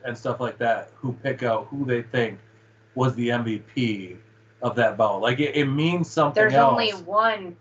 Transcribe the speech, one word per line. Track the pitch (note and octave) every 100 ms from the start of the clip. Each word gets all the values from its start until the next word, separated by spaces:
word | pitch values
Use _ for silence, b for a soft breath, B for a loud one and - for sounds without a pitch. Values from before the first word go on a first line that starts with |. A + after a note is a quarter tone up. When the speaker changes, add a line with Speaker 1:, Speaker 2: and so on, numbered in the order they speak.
Speaker 1:
and | A#2+ A2+
stuff | B2+ A#2+
like | A#2+ -
that | A#2 G#2 - -
who | B2+
pick | A#2 C3+ B2
out | B2 A2 G#2+
who | C#3
they | C3 A#2+
think | A2+ B2+ A2 G2 - _ _ _ _
was | B2+ B2+
the | A#2 A#2+
M | A#2+
V | A2+ G#2+
P | - C#3 A#2 G2+ F#2 F2+ - _ _ -
of | A#2+ A#2+
that | A2 G#2
bout. | A2 G2
Like, | A#2 B2+
it, | D3
it | D3 C3+
means | C#3+ E3 F3 D#3+
something | D#3+ D3 G#3
Speaker 2:
There's | A3
Speaker 1:
else. | C3+ C3+
Speaker 2:
only | A#3 A3 F#3+
one | E3+ G#3 A3+ G#3+ F3+ E3+